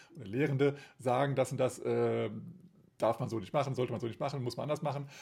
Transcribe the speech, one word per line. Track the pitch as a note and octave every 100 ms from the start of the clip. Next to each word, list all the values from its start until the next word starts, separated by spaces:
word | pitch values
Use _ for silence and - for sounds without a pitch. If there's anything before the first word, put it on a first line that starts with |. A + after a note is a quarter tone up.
| - -
oder | G2
Lehrende | A#2+ D3 C3+ C#3+ C#3+ - -
sagen, | B2 B2 C#3 C3
das | B2+
und | B2+
das, | B2+ -
äh, | A#2+ A#2 A#2 A#2 A2+ A2+ - - - _ - -
darf | A2 -
man | A#2+
so | A2
nicht | F#2
machen, | D3+ C3+ B2+
sollte | B2
man | A#2
so | A#2
nicht | A2
machen, | C#3+ C#3
muss | A#2+ B2
man |
anders | C3 D3+
machen. | D3+ C#3 C#3 -